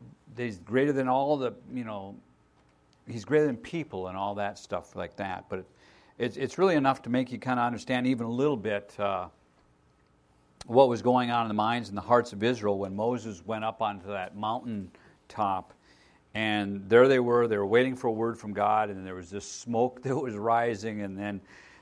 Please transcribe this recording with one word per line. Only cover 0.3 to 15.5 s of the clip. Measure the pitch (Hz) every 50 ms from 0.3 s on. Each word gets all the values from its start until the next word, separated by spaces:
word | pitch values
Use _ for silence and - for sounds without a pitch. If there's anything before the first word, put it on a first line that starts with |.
| -
that | 113 123
he's | 120 104 90
greater | 87 90 104 127 139 147
than | 143 135 131 127
all | 127 135 139 143 151 139
the, | 131 120 - - - - 123
you | 127 120
know, | 113 107 101 98 98 101 - - _ _ _ _ _ _ _ _ _ _ _ _ _ _ _ _ -
he's | 113 117 101
greater | - 143 151 151 147
than | 123 110
people | - - - 170 147 - - 95 92 92
and | 92 95
all | 98 101 104
that | 101 104 101 104 -
stuff | - - 101 90 85 - -
like | 95 92 85 -
that. | - 101 95 90 92 95 -
But | 101 95
it, | 92 - _ _ - - - - - _ _ -
it's, | 120 123 - -
it's | 139 127 - -
really | 180 190 175
enough | 151 135 135 135 131 -
to | 120
make | 120 127 131 123
you | 123 107
kinda | - 131 127 123 120
understand | 120 120 107 - - 131 123 123
even | 127 131 117 117 113
a |
little | 117 120 135 151 143 117
bit, | 92 107 104 101 101 - - -
uh, | 104 101 98 92 90 85 - _ _ _ _ _ _ _ _ _ _ _ _ _ _ _ _ _ _ _ _ _ _ _ _ - - -
what | 113 123 139 127
was | 120 110
going | 101 123 123 127 123 120
on | 120 120 117
in | 113
the | 104
minds | 107 107 110 117 120 117 98
and | 98 104
the |
hearts | - - 120 120 117 - -
of | 101 104
Israel | 117 127 117 104 104 101 98
when | 98 95 95
Moses | 101 107 120 123 120 104 113 104 85 85
went | 95 110 110 110
up | 110 110 -
onto | 117 104 101 98 90 98
that | 101 98 90 95 -
mountain | 101 107 110 117 127 - 120 113 104 95 90 - - - - - _ _ -
top. | - - 107 98